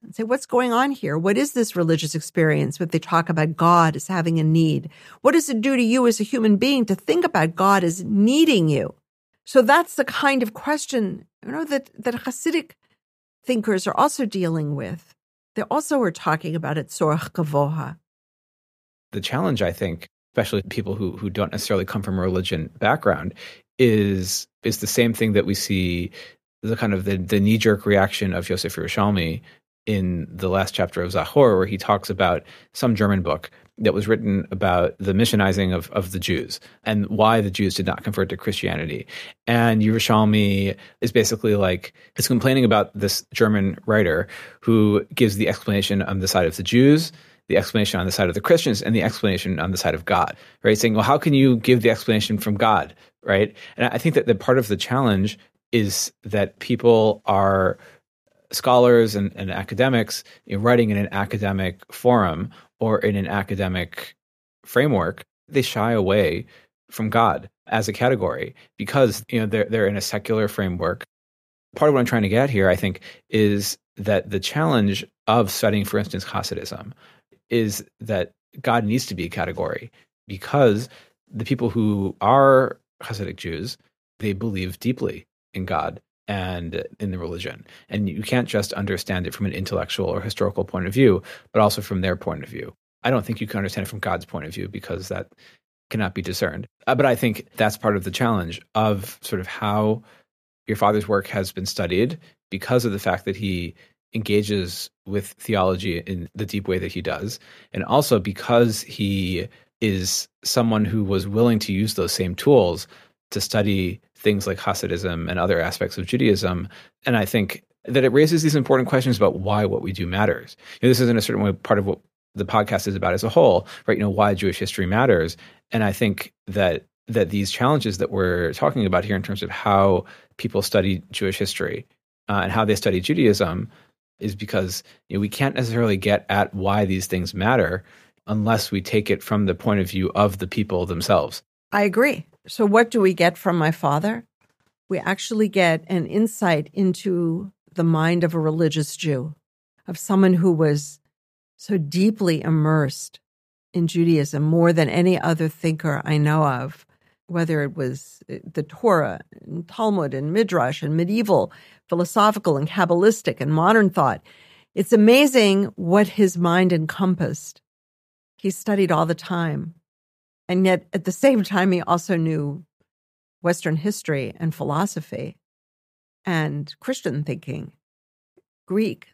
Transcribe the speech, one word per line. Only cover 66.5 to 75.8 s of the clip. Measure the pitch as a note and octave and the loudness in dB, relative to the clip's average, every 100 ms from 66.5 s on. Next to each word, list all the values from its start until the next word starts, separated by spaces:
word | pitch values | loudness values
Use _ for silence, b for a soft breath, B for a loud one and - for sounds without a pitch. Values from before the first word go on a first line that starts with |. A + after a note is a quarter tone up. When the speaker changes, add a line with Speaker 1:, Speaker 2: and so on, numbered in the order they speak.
| b b _ _ | b b _ _
Speaker 2:
from | - A2 | -8 -2
God | A#2 A#2 C#2 - _ - | 2 2 0 -6 _ -4
as | A2 G#2+ | -4 -2
a | |
category | G#2 B2 B2+ F#2 - - b b - | -2 0 0 -2 -4 -8 b b -12
because, | G2 C#3+ B2 - - | -4 2 2 2 -4
you | A#2+ | -4
know, | A2 | -2
they're, | A2 G2+ | 0 0
they're | A2+ G2 | 0 0
in | G#2 | 0
a | |
secular | - G#2 - A2 G#2 | -4 -6 -2 -2 0
framework. | - F#2+ F2 E2+ - - _ _ _ _ _ _ - | -2 -4 -2 -4 -4 -10 _ _ _ _ _ _ 0
Part | D3+ | 4
of | |
what | C3+ | 4
I'm | A#2+ | 2
trying | A#2+ | 0
to | G2+ | 2
get | A2 C#3 | 2 2
here, | A2 F#2+ | 2 2
I | F2+ | 2
think, | G2 F#2 B B _ | 0 -6 B B _
is | A2 G#2 G2+ G2+ - _ - | 2 2 2 -4 -8 _ -8
that | G2+ G2+ - | -2 0 0
the | G2+ | -4
challenge | - D3 D#3+ C3 G2+ G2 - _ - | -4 -2 0 2 2 0 -6 _ 0
of | A#2 G2+ | 2 2
studying, | - A2 G#2 | 0 0 0